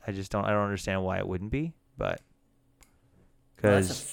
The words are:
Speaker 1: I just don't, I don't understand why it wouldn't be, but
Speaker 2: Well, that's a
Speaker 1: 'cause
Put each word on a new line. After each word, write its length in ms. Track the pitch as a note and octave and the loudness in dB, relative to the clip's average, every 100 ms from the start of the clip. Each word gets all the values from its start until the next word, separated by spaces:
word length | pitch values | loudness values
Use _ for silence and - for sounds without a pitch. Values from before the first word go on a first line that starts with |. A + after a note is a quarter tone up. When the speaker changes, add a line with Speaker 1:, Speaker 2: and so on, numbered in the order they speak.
| - | -8
Speaker 1:
I 60 | |
just 200 | G2 F#2+ | -8 -4
don't, 140 | G#2+ G2+ | -2 0
I 60 | |
don't 120 | G#2 | 2
understand 400 | G2+ G2+ - F#2+ | 0 -2 -2 -2
why 140 | F#2 F#2+ | 0 -2
it 100 | F#2+ | -4
wouldn't 220 | F#2+ G#2 | -4 -4
be, 240 | C3+ D#3+ D#3 _ - | -4 -4 -8 _ -6
but 240 | - - - _ _ _ _ _ - _ _ _ _ _ _ - | -4 -6 -10 _ _ _ _ _ -20 _ _ _ _ _ _ 2
Speaker 2:
Well, 100 | G#2 | 6
that's 140 | G2+ F#2 | 6 4
a 20 | |
Speaker 1:
'cause 120 | - - | -2 -8